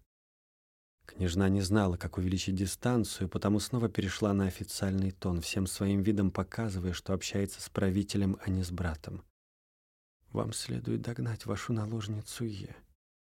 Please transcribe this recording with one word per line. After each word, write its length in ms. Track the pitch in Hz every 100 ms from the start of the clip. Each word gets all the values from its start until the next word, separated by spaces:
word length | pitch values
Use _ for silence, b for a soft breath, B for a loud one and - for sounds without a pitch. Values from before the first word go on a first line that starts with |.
| _ _ _ _ _ _ _ _ _ _ -
Княжна 440 | - 92 85 95
не 120 | 98
знала, 360 | 92 107 98 87
как 200 | 82 -
увеличить 380 | 90 92 - 92
дистанцию, 760 | 95 - 123 123 101 - 95
потому 300 | - 101 104
снова 300 | - 123 113
перешла 440 | - 98 - 107
на 140 | 101 95
официальный 640 | - 95 - 98 95 95
тон, 280 | 95 98 87
всем 280 | - - 95
своим 340 | - 98 101
видом 300 | 98 104 95
показывая, 640 | 92 92 - 113 95 90
что 200 | 87 -
общается 480 | 95 - 98 98 -
с 80 | -
правителем, 680 | - 98 92 98 101 98 98
а 60 | -
не 140 | 92
с 80 | 90
братом. 520 | 87 87 78 - 90 - _ _ _ _ _ _ _ _ _ _
«Вам 200 | 107 110
следует 500 | 107 - 120 117 113
догнать 440 | 113 120 120 107 -
вашу 280 | 101 -
наложницу 680 | 113 107 113 104 107 - -
Е». 320 | 117 101 98 - - _ _ _ _ _